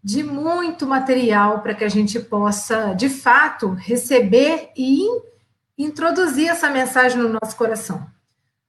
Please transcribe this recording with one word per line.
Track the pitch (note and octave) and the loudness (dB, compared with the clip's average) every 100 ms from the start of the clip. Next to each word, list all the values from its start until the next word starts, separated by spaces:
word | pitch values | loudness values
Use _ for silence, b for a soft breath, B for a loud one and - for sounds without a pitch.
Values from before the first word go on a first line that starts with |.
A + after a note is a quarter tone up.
de | G3+ B3 | -4 -4
muito | D4+ C#4+ D#4 F4 F4 E4 C4+ | -4 -4 -2 -2 -4 -6 -2
material | C4+ C4 B3+ A#3+ G#3 G#3 G#3+ | -2 2 0 2 2 2 0
para | G#3+ | -4
que | G#3 | -4
a | G#3+ | -2
gente | G3+ G#3 A3+ | 0 0 -4
possa, | - G#3 G#3 G#3 - A3 G#3+ | -4 -2 -2 -2 -4 -2 -2
de | F#3 C4+ | -2 -2
fato, | C4+ - C4 D4+ - G#3 | 0 4 4 4 0 -6
receber | F#3 - A#3+ - C4 G3+ A#3 C#4+ D#4+ - - | -6 -4 -4 2 2 4 4 4 0 -6 -6
e | C4 C#4 G4+ | 0 2 2
in-, | A#4+ - _ _ _ _ - | -2 -8 _ _ _ _ -8
introduzir | D4+ D4+ E4 F4 F4+ C4 E4 | -8 -2 0 2 0 2 0
essa | E4+ D4+ | 0 0
mensagem | C4+ B3 - B3+ B3 | 0 0 2 2 2
no | A#3 | 0
nosso | A3 A3 - | -2 -6 -4
coração. | A3+ A3 - D#3+ - _ _ _ _ _ | -2 -2 -8 -10 -12 _ _ _ _ _